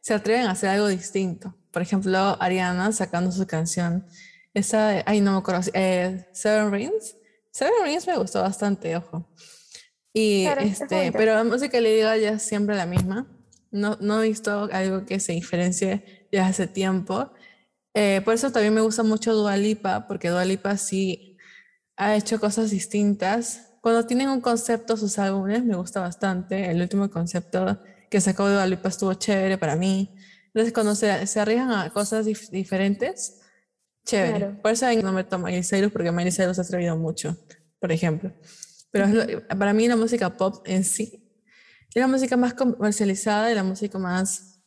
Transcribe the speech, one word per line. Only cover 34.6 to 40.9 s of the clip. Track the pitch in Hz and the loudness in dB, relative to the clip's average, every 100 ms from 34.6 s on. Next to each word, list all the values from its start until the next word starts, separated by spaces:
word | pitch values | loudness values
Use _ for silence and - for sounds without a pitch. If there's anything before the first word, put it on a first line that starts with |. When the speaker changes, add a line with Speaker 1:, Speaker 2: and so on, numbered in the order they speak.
Speaker 1:
Por | 214 | -2
eso | 233 254 | 0 2
ahí | 226 | 2
no | 190 | 2
meto | 190 190 180 | -2 -2 -4
a | |
Miley | 175 180 | -2 -2
Cyrus, | 175 196 208 | 0 2 0
porque | 208 175 | 0 -2
Miley | 175 180 | 0 0
Cyrus | 180 185 185 | 2 0 0
ha | |
atrevido | 180 180 175 160 | -2 -2 -2 -2
mucho, | 160 - 151 170 _ - _ _ | -2 -4 -6 -8 _ -20 _ _
por | 180 | -2
ejemplo. | 165 175 156 190 - - - - - - | 0 0 -2 -6 -12 -20 -20 -20 -20 -4
Pero | - | 2
es | 196 | 4
lo, | 220 | 4
Speaker 2:
Ujú. | - - - 196 | 0 -6 -6 -2
Speaker 1:
para | 202 | 2
mí | 208 233 | 4 4
la | |
música | 233 226 240 185 - | 2 2 0 -2 0
pop | 190 202 - | -2 -2 -2
en | 185 | 0
sí | 190 | 0